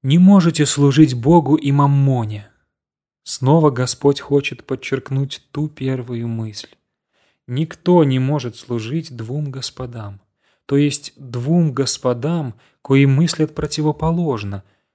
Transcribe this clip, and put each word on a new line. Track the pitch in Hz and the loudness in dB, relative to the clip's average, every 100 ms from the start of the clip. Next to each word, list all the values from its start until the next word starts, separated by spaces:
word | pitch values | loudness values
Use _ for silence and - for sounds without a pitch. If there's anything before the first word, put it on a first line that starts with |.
Не | 131 160 | 2 6
можете | 185 202 165 156 | 8 8 4 0
служить | 147 - 143 139 147 | -2 2 2 6 4
Богу | 123 123 170 131 156 | 4 4 4 4 0
и | 143 | 2
маммоне. | 139 143 139 139 127 107 104 101 _ _ _ _ _ _ _ | 2 2 2 2 0 -4 -10 -16 _ _ _ _ _ _ _
Снова | - - 127 160 151 | -16 -4 2 4 4
Господь | 127 127 - 143 139 | 0 -6 0 0 -2
хочет | - 143 139 127 | -2 -2 -2 -12
подчеркнуть | - 131 - 135 - 135 139 - _ | -10 -10 -8 -8 -6 -6 -6 -10 _
ту | 143 151 | -8 -8
первую | 151 131 131 120 117 117 | -8 -8 -6 -8 -8 -8
мысль. | 113 110 104 - _ _ _ _ _ _ _ - | -8 -8 -12 -20 _ _ _ _ _ _ _ -10
"Никто | 123 160 - - 180 | -6 -6 -4 2 4
не | 143 131 | 4 2
может | 131 151 120 - | 0 -2 -6 -14
служить | - 120 110 160 156 | -8 -6 -4 -8 -8
двум | 120 113 143 147 | -12 -10 -8 -8
господам". | 131 - - 127 117 104 101 _ _ _ _ | -10 -14 -12 -14 -12 -14 -16 _ _ _ _
То | - 139 | -2 0
есть | 147 139 - _ | 0 -2 -14 _
двум | 135 120 127 170 160 | -12 -8 0 0 0
господам, | 127 131 - 127 120 143 170 120 - _ _ | -2 -4 -2 -4 -2 -4 -4 -6 -12 _ _
кои | - 135 | 2 4
мыслят | 139 135 170 - 151 | 4 4 0 0 -4
противоположно, | - 143 - 151 147 160 170 165 117 101 98 _ _ _ | -4 -8 -2 -2 -2 -2 -2 -2 -4 -6 -10 _ _ _